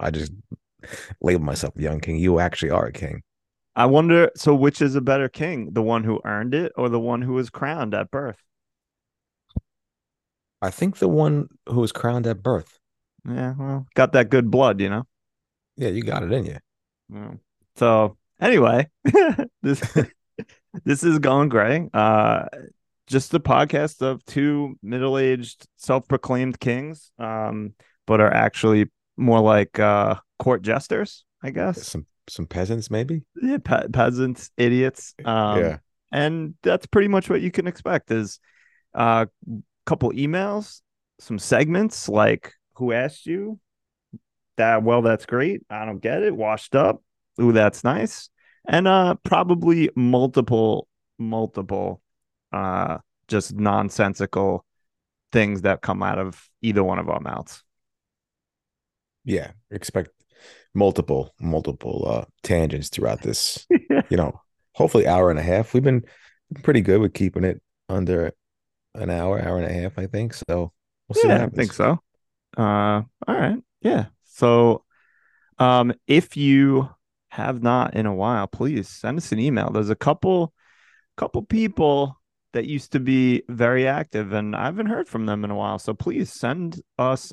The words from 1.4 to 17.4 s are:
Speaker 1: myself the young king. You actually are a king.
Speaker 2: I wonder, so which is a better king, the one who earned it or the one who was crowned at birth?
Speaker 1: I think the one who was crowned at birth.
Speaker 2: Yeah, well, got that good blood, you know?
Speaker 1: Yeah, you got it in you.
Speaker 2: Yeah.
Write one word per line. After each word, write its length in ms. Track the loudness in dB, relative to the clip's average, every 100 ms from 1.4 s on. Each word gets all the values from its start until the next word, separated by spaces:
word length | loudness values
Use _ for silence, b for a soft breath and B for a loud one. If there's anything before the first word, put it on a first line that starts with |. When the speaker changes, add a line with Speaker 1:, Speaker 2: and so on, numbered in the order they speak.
Speaker 1:
myself 320 | 0 -6 -8
the 80 | -6
young 180 | -6 -6
king. 160 | -4 -2
You 220 | 2 2
actually 320 | 0 -2 -2
are 160 | -2 -2
a 60 |
king. 300 | -6 -10 -12 -16 _ _ _ _ 0
Speaker 2:
I 80 |
wonder, 460 | 4 4 6 4 4
so 200 | 2 2
which 260 | 4 4 2
is 140 | 0
a 80 | 0
better 260 | 0 0 -2
king, 440 | -4 -6 -6 -6
the 100 | -2
one 220 | 0 0
who 160 | 0 -2
earned 300 | -4 -6 -4
it 180 | -4 -4 -4
or 120 | -2
the 120 | -2
one 200 | -2 -4
who 140 | -2
was 160 | -4 -4
crowned 420 | -8 -8 -6 -4
at 180 | -4 -6
birth? 280 | -8 -8 -12 _ _ _ _ _ _ _ _ _ _ _ -12 _ _ _ _ _ _ _ _ _ -8
Speaker 1:
I 60 | -8
think 280 | -2 -4 0
the 100 | 0
one 400 | 2 2 0 -4 _ -4
who 120 | -2
was 100 | 0
crowned 340 | -2 -2 -2 -2
at 120 | -4
birth. 380 | -2 -2 -4 _ _ _ _ _ -10
Speaker 2:
Yeah, 260 | -8 -8 -8
well, 260 | -6 -8 -4 2
got 160 | 4
that 180 | 4 4
good 180 | 2 4
blood, 320 | 4 4 2
you 80 | -2
know? 140 | -4 -8 _ _ _ _ _ _ -8
Speaker 1:
Yeah, 120 | -4
you 160 | -4
got 180 | -4 -6
it 80 | -2
in 140 | -4 -4
you. 120 | -12 _ _ _ _ _
Speaker 2:
Yeah. 200 | -18 -16 -18